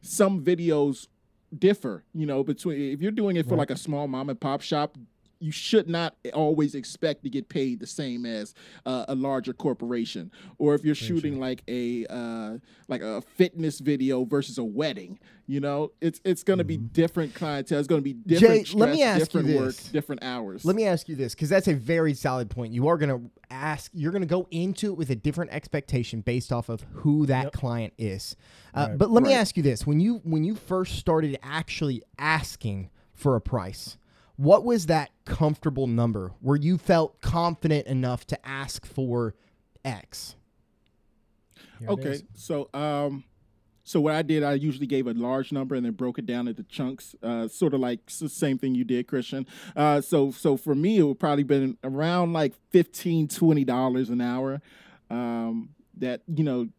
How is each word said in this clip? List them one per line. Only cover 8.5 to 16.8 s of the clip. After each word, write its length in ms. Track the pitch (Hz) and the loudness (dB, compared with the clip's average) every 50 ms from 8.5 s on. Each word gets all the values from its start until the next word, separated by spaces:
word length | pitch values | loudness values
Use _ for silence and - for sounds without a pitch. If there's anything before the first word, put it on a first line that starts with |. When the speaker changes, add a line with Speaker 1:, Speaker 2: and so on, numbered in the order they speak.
| - - - - - - _ 123 | -14 -20 -20 -20 -20 -14 _ -6
Speaker 1:
uh, 180 | 127 127 113 - | -4 -4 -4 -4
a 60 | 139 | -4
larger 400 | 131 131 139 135 131 113 - 123 | -2 -2 0 -2 -2 -2 -4 -8
corporation. 760 | _ - 151 127 - - 120 123 117 117 - - 104 82 - _ - - - - _ | _ -2 -2 -2 -2 -4 -4 -2 -2 -4 -4 -6 -12 -12 -12 _ -20 -20 -20 -8 _
Or 160 | 147 147 147 | 2 4 4
if 100 | 143 - | 4 2
you're 120 | 151 147 | 0 0
Speaker 2:
Very 120 | - - - | 0 -2 -2
Speaker 1:
shooting 260 | 175 165 156 151 143 | -2 0 0 -2 -4
Speaker 2:
true. 80 | 135 | -4
Speaker 1:
like 220 | 131 127 127 - - - | -4 -6 -6 -6 -8 -8
a, 400 | 117 123 123 120 120 120 113 - | -6 -4 -4 -2 -4 -4 -6 -6
uh, 480 | 92 120 120 117 117 113 110 107 110 120 _ _ - _ _ _ | -8 -8 -8 -8 -8 -8 -8 -10 -10 -12 _ _ -20 _ _ _
like, 140 | 131 123 - | -8 -6 -6
a 180 | 110 107 101 | -6 -8 -8
fitness 580 | - _ _ - 185 175 - 170 160 156 143 - | -10 _ _ 2 2 2 2 -2 -2 -2 -2 -2
video 460 | 139 143 147 135 131 131 135 127 127 | -2 0 0 2 2 0 2 0 0
versus 320 | 117 147 143 139 - - - | 0 0 0 0 -2 -6 -6
a 60 | 120 | -6
wedding, 560 | 113 101 117 151 156 123 101 92 90 - - _ - - - _ | -4 -2 -2 -2 -2 -4 -6 -10 -14 -16 -18 _ -20 -20 -20 _
you 140 | - 135 143 | -6 -4 -2
know, 320 | 139 143 143 143 151 - _ _ | -2 -2 -2 -2 -2 -4 _ _
it's, 180 | - 165 160 - _ | -4 -4 -4 -2 _
it's 160 | 190 180 - - | 0 0 0 2
gonna 200 | - 190 185 175 | 0 2 2 2
be 140 | 98 - | -2 -2
Speaker 2:
Mm-hmm. 100 | - | -4